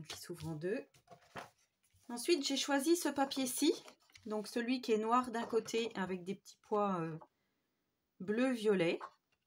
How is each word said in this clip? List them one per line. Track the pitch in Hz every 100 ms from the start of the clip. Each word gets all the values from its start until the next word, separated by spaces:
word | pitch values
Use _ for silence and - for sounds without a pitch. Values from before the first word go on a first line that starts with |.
| 151
qui | -
s'ouvre | - 165 156
en | 156
deux. | 175 247 285 _ - - _ - - _ _ _ _ _ -
Ensuite, | 240 277 339 277
j'ai | 269
choisi | - 277 269 339
ce | 302
papier-ci, | 277 269 269 262 - 294 - - - _ - 220
donc | 214 202
celui | 247 233 254
qui | 254
est | 220
noir | 220 247 247
d'un | 226 220
côté | 226 214 226 226 -
avec | 180 185
des | 175 190
petits | - -
pois, | - 208 202 180
euh, | 160 160 - _ _ _ _ _ _ _ _ -
bleu | 190 214 262
violet. | 240 214 190 165 - - - _ _